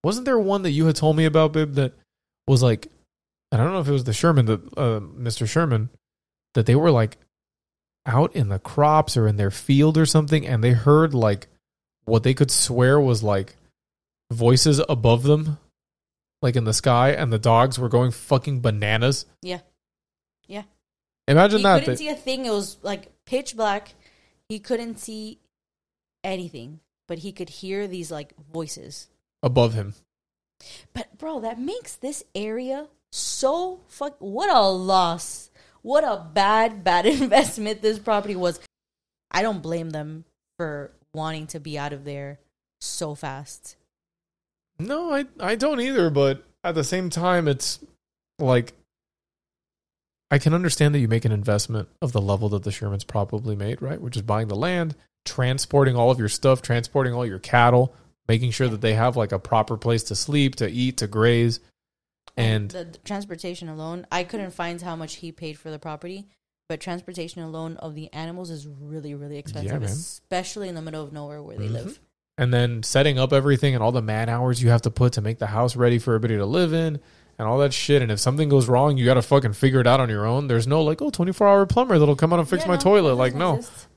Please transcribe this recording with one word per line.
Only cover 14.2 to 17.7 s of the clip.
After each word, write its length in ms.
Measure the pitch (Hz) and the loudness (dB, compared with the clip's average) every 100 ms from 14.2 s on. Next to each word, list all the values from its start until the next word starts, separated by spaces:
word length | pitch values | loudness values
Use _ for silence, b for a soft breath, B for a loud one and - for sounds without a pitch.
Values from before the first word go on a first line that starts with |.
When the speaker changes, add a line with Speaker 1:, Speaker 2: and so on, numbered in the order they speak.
| _ | _
Speaker 1:
voices 480 | 117 120 127 156 143 - | 0 4 6 6 2 2
above 340 | 135 113 117 | 2 4 4
them, 360 | 135 151 156 147 _ _ _ _ _ _ _ _ | 4 2 2 -8 _ _ _ _ _ _ _ _
like, 160 | 131 123 | 0 0
in 80 | |
the 80 | 110 | 0
sky, 380 | 107 - 120 131 | 0 2 4 4
and 200 | 143 123 | 2 0
the 60 | 113 | 0
dogs 400 | 113 113 131 | 4 6 4